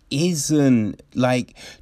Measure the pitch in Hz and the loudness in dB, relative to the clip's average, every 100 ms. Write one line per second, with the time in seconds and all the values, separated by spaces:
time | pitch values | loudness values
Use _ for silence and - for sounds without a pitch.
0 | _ 139 175 165 139 151 139 120 107 - | _ -2 -2 -2 0 2 4 2 0 -6
1 | _ - 127 127 - - - - | _ -2 0 0 -4 -12 -20 -20